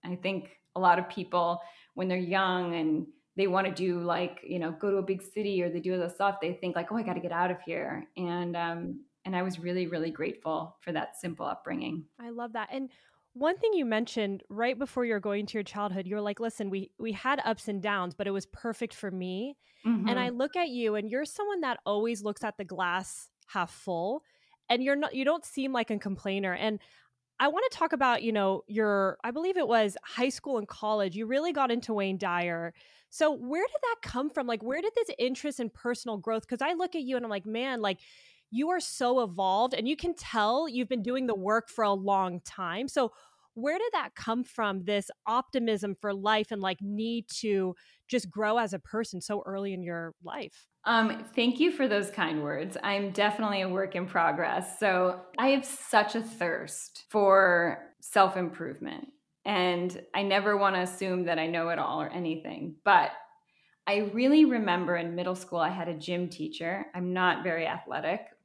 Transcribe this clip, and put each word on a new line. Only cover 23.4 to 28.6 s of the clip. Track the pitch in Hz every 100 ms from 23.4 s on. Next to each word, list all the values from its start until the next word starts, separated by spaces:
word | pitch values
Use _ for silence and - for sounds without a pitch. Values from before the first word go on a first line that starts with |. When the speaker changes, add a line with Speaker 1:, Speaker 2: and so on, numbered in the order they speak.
| _
Speaker 2:
half | 202 170
full, | - - 170 180 277 _ _ _ _ _
and | 240
you're | 254 285
not, | 294
you | 262
don't | 269 330
seem | - - 269
like | 254 226
a | 208
complainer. | 202 196 202 196 196
And | 180 220 208 - - _ _ _ _
I | 269
wanna | 330 508
talk | - 320
about, | 285 262 240
you | 226
know, | 214 196 190